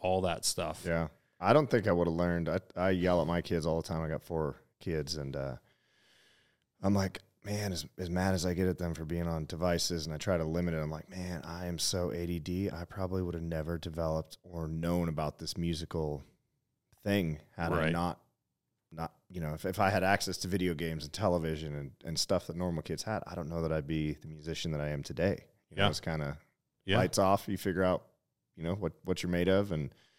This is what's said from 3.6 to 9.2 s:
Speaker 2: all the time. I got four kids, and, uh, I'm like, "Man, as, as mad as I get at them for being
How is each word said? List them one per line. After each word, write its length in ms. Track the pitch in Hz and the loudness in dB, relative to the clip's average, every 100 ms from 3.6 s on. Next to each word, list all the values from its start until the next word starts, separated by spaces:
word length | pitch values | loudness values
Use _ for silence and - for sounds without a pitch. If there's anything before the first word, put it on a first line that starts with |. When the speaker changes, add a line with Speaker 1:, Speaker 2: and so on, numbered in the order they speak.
| 80 | 2
Speaker 2:
all 160 | 80 | 0
the 60 | - | -2
time. 160 | 82 | -2
I 40 | 80 | -2
got 120 | 78 | -4
four 400 | - 82 76 - _ - | -4 -2 -2 -4 _ -10
kids, 360 | - 80 69 80 | -4 -2 -2 -4
and, 200 | 69 69 | -6 -4
uh, 200 | 67 62 _ _ _ _ _ _ _ _ _ _ _ _ | -6 -8 _ _ _ _ _ _ _ _ _ _ _ _
I'm 100 | 98 | 0
like, 240 | 101 95 - - _ | 2 0 -4 -16 _
"Man, 300 | 101 104 104 | -6 -4 -4
as, 100 | 82 73 - | -4 -8 -8
as 140 | 90 | -4
mad 240 | 90 95 95 | 0 2 2
as 100 | 90 | 2
I 80 | |
get 140 | 87 92 | 2 2
at 100 | 85 | 2
them 160 | 87 | -2
for 120 | 82 80 | -4 -4
being 220 | 85 | -2